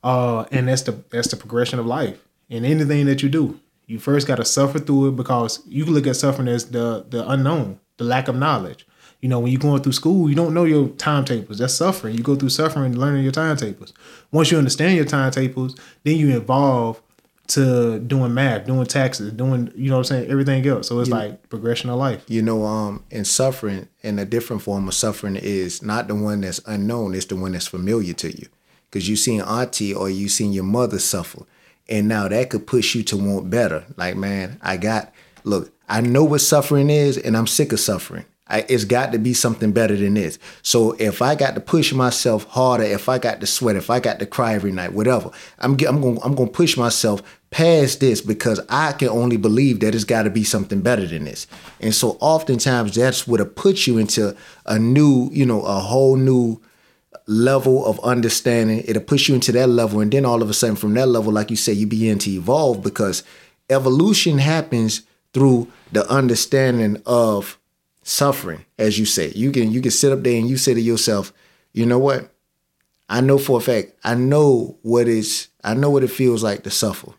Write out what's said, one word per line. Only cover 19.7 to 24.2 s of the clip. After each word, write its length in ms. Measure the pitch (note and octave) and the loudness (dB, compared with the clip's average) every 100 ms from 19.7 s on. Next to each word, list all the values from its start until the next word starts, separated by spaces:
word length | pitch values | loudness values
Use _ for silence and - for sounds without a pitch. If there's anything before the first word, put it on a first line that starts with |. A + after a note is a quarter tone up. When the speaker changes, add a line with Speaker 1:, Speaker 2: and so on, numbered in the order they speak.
Speaker 1:
you 140 | - C3+ | -4 -2
know 60 | C3 | 0
what 140 | B2+ | 0
I'm 80 | C3 | -4
saying, 120 | - | -2
everything 340 | C#3 C#3 C3+ C3+ | 0 0 0 0
else. 180 | A#2+ - | -2 -2
So 140 | A#2+ | -2
it's 80 | B2 | 0
Speaker 2:
You 80 | A#2 | -2
Speaker 1:
like 320 | G#2 G2+ _ | -4 -10 _
progression 420 | A2+ A2+ A#2 B2 | -8 -4 -4 -4
of 60 | B2 | -2
life. 260 | C3+ G#2 - | -2 -4 -6
Speaker 2:
You 140 | A2+ | -2
know, 220 | A2+ A2 | -2 -2
um, 380 | G#2+ G#2+ G#2 G#2 - | -2 -4 -4 -8 -12
in 140 | A2+ | -8
suffering, 640 | G2+ - C3 C3 G#2+ F#2+ - _ | -4 0 -2 -2 -8 -8 -12 _
and 160 | G#2+ G2+ | -8 -6